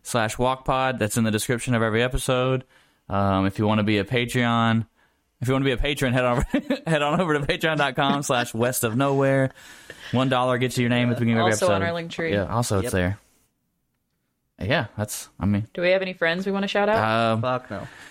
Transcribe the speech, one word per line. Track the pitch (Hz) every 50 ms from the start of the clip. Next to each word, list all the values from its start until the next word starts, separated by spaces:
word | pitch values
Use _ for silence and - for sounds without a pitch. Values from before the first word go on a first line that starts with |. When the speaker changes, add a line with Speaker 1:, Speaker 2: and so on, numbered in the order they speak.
Speaker 1:
slash | - - - 123 110 110 -
Walkpod. | - 120 127 131 127 - - 135 131 131 131 127 113
That's | 107 104 -
in | 120 113
the | 110
description | 107 107 - - 127 117 - - 127
of | 113
every | 113 110 107 113
episode. | 120 127 131 131 - - 131 127 127 131 131 127 123 _ _ _ _ _ _ _ _ -
Um, | 98 98 98 98 98 95 95
if | 98 95 -
you | 110
wanna | 104 107 107 104
be | 104 107 101
a | 95
Patreon, | - 127 123 120 120 - 127 120 120 117 117 113 113 113 113 110 - _ _ _ _ _ _ _ _ _ _
if | - 117
you | 131
wanna | 135 139
be | 139
a | 127 113
patron, | - 143 147 139 139 127
head | 117 131 127
on | 123 120 127
over, | - - - 294 294 - 269 -
<laughs> | -
head | 165 165 147
on | 147 147 151 180
over | 190 165 151 147
to | 143
patreon | 131 180 175 - 160 160 147
dot | 143 139 123
com | - 143 139 143 143
slash | 143 - 139 120 120 -
west | - 113 117 123 131 - -
of | 117 110
nowhere. | 123 139 139 139 139 139 135 135 135 135 131 - - - - - - - - - - - -
One | - 120 131 131
dollar | 127 123 127 127 127 123
gets | 127 123 120
you | 131
your | 123 117
name | 123 120 123 123
at | 117
the | 113
beginning | 120 117 117 113
of | 117
every | 113
Speaker 2:
Also | 110 104 - -
on | 101 98
Speaker 1:
episode. | 170 170 170
Speaker 2:
our | 170
Linktree. | 165 165 - - 170 160
Speaker 1:
Yeah, | 101 101 98 - -
also | 117 120 - 110 95
it's | 92
Speaker 3:
Yep. | -
Speaker 1:
there. | - 95 90 90 98 - _ _ _ _ _ _ _ _ _ _ _ _ _ _ _ _ _ _ _ _ _ _ _ _ _ _ _ -
Yeah, | - 95 139 170 127 107 - -
that's, | 104 - - - - - _ -
I | -
mean. | 101 101 101 107 - -
Speaker 2:
Do | -
we | 175 180
have | 185 190
any | 190 185
friends | 180 - 170 165 170 180 190
we | 202
wanna | 196 196 196 202
shout | - 208 202 208
out? | 214 220 110 110 110 113 113 113 113
Speaker 1:
Um, | 110
Speaker 3:
Fuck | 117 127 127 123 - -
no. | 107 98 117 120 - - - -